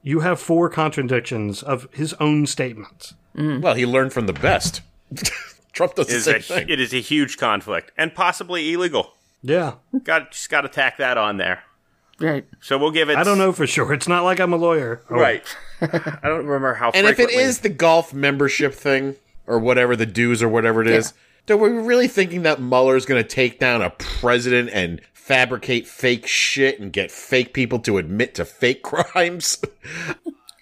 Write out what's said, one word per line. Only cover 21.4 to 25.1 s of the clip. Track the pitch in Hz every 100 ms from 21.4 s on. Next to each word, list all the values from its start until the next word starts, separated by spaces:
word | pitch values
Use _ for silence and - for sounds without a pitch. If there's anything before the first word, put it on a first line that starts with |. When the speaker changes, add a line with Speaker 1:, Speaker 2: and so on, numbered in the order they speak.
| -
Speaker 3:
are | 208
we | 220
really | 233 226 247 247
thinking | - 185 175
that | 160 147
Mueller's | 127 127 131 131 131
gonna | 127
take | 107 - 127 -
down | 131 117
a | 90
president | - - - 120 123 123 123 120
and | 101 87 85 _